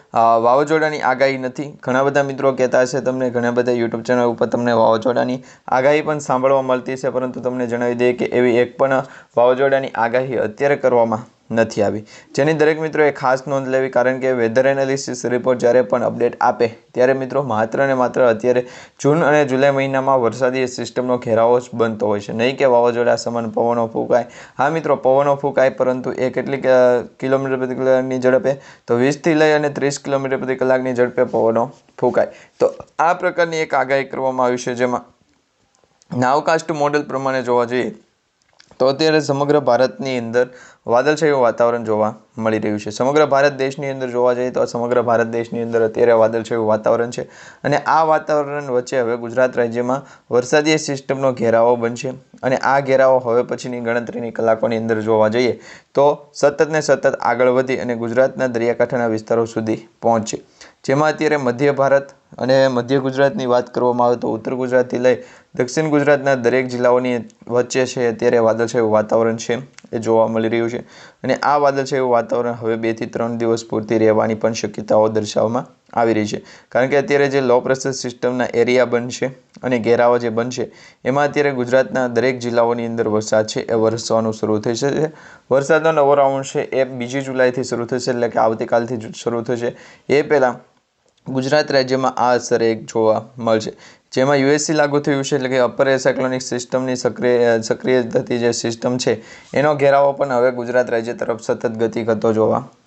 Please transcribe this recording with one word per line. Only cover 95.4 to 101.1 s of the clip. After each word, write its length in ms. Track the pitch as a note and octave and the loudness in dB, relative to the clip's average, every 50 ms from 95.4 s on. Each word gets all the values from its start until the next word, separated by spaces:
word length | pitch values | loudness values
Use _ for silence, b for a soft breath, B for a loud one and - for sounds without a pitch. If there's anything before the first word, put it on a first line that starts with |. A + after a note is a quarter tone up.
| B2+ B2+ | -2 0
કે 140 | C3 C3 | 0 0
અપર 260 | B2 A#2 G#2+ - C#3 C3+ | 0 0 0 0 0 2
એર 100 | C3+ C3 | 2 2
સાયક્લોનિક 440 | C3 C#3+ B2+ C3+ C3+ B2+ C3 B2+ | 2 0 0 0 -2 -2 -4 -6
સિસ્ટમની 540 | B2+ - A#2+ B2 B2 - - B2+ C3 C3 B2+ | -6 -6 -6 -8 -6 -4 -4 -4 -2 -4 -4
સક્રિય, 600 | B2 - A#2+ G#2 - A2+ B2 B2 A#2+ A#2+ A#2+ A2+ A2+ | -2 -2 -4 -2 0 0 2 2 4 4 2 2 0
સક્રિય 400 | A2 - A#2+ - - B2+ B2+ B2+ A#2 A2+ | 0 -2 -4 -4 0 0 0 0 0 0
થતી 260 | A2 B2+ C3+ - B2+ A#2+ | -2 -4 -2 -2 -2 0
જે 140 | A#2+ A#2+ | 0 0
સિસ્ટમ 460 | A2+ - - A#2+ A2+ A2+ - B2+ B2 A#2+ | 0 -2 -4 -6 -4 -4 -4 -2 -2 -2
છે 200 | - B2+ A2 G#2+ B B B B B B - | -2 -2 -2 -2 B B B B B B -2
એનો 200 | B2+ C#3+ D3+ D3+ | 0 0 0 2
ઘેરાવો 380 | C#3+ C#3+ C#3 C#3 C#3 C#3+ C#3 | 2 2 4 4 4 4 2
પણ 240 | C3+ - C#3+ C#3 B2+ | 0 -2 -2 -2 0
હવે 160 | A#2+ B2 C3 | 2 2 2
ગુજરાત 380 | B2 A#2+ A#2 A#2 A#2+ B2 B2 A#2 | 0 -2 -4 -2 0 0 0 0
રાજ્ય 240 | A#2+ A#2 A2+ A#2 | -2 -2 -2 -4